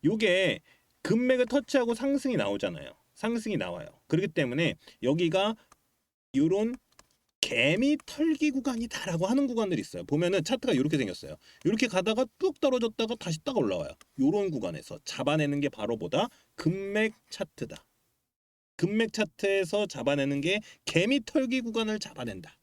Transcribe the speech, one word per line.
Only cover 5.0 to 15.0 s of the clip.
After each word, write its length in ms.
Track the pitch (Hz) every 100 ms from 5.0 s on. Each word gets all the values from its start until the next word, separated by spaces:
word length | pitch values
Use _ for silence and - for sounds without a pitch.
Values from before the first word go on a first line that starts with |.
여기가 540 | 120 156 175 190 202 220 _ _ _ _ _ _ _ 135
요런 400 | 156 190 220 254 _ _ - _ _ _
개미 560 | - 120 131 180 269 302 -
털기 460 | - 320 311 302
구간이다라고 760 | 269 247 240 233 - - 170 190
하는 200 | 254 277
구간들이 340 | 226 208 160
있어요. 240 | 95 90
보면은 380 | 85 147 175 190
차트가 300 | 160 254 254
요렇게 220 | 151 143 156
생겼어요. 400 | 113 85 - 76 - - 165
요렇게 220 | 220 247
가다가 360 | - 190 220 262 _
뚝 220 | 370 294
떨어졌다가 560 | 285 254 226 - 226 233
다시 260 | - 160
딱 120 | - 247
올라와요. 320 | 117 90 78 - - -
요런 300 | 135 202 196
구간에서 500 | 147 101 78 - -